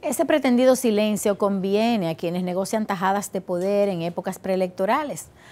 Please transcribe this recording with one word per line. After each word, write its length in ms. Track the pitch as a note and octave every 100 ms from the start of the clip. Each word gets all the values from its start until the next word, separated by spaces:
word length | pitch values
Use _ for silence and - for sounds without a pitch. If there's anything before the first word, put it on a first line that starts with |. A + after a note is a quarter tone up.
Ese 240 | D#4 C4 D#4+
pretendido 500 | D#4 C#4 A#3+ B3+ B3+
silencio 600 | A#3+ G#3 G#3+ G#3 A3 G3
conviene 720 | G3+ G3 F#3+ G3+ A3+ A#3 E3
a 60 | D#3+
quienes 260 | F3 F3+
negocian 460 | F3+ F3+ F#3+ A3 G#3+
tajadas 440 | F#3+ F#3+ G3+ G3
de 80 | G3
poder 480 | F3+ F3+ F#3 G3+ G3+
en 140 | F3+
épocas 380 | E3 E3+ F3+ F#3
preelectorales. 880 | G3 F#3 F#3 F3+ F#3+ B3+ D4+ E3+ - - -